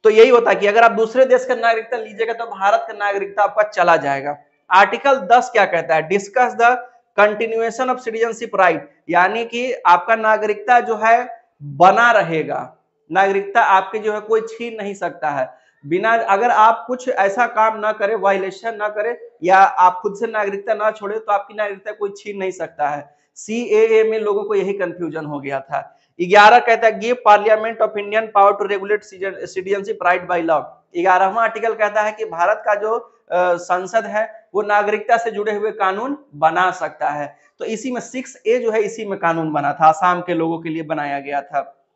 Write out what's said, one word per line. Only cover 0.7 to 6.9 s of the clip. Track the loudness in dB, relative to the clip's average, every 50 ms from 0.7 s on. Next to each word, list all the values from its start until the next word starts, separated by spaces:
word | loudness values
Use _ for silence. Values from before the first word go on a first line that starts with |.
| 4 4 4
आप | 4
दूसरे | 4 2 -4 -2 2 2 4
देश | 4 4 0 2
का | -2 -4
नागरिकता | 0 0 0 0 0 -4 -8 -8
लीजिएगा | -8 -8 -12 -6 -6 -6 -6
तो | -4 -8 -8
भारत | -12 -8 -2 0 2 2 0 -2 -6
का | -10
नागरिकता | -6 -4 -4 -4 -4 -6 -6 -2 0
आपका | 0 0 2 0
चला | -2 -2 0 0 2 4 4
जाएगा। | 2 2 -2 -4 -4 -4 -8 -10 -10 _ _ _ _ _ _
आर्टिकल | 4 4 4 4 0 -2 2 0 0
दस | 0 2 4 4 4 4 2
क्या | 0 0 2
कहता | 2 0 -2 0 0 0
है, | 0 0 0
discuss | -4 -4 -4 -2 0 0 0 0 0
the | 2 2 2 2 2 -4 -14